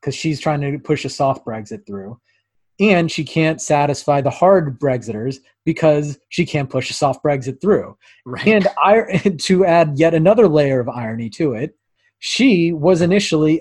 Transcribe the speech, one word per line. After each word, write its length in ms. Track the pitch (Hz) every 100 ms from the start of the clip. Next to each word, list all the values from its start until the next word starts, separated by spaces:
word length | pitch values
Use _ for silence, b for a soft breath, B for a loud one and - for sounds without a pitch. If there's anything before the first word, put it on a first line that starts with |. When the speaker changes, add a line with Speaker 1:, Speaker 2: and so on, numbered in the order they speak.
Speaker 1:
'cause 140 | -
she's 240 | - 160 143
trying 220 | 165 147
to 180 | 143 143
push 260 | - 147
a 40 | 135
soft 360 | - 135 -
Brexit 400 | - 110 104 107 -
through. 340 | 101 98 120 _ _ _ _ _ -
And 320 | 214 175 165
she 140 | -
can't 360 | 147 160 160 151
satisfy 600 | - 147 143 139 - 143
the 100 | 131
hard 480 | - 180 196 147 120
Brexiters 600 | 143 123 110 107 127 135 _ _
because 540 | 165 160 160 147 147 135 _
she 180 | - 170
can't 240 | 151 131
push 180 | 131 -
a 40 |
soft 280 | - 143 131
Brexit 360 | 151 139 135 131
through. 360 | 190 175 - - b b
Speaker 2:
Right. 220 | 123 123 190
Speaker 1:
And 220 | 214 180 -
I, 400 | 175 226 220 185
<laughs> 200 | 202 156
to 240 | - 185
add 340 | 185 170 156 139
yet 160 | 165
another 320 | 165 165 226 196
layer 320 | 151 143 131
of 100 | 120
irony 400 | 120 113 113 113
to 240 | - 156
it, 220 | 110 160 - _ _ _ _
she 520 | - - 262 180 170
was 300 | 160 160 170
initially 560 | 175 196 202 156 156 160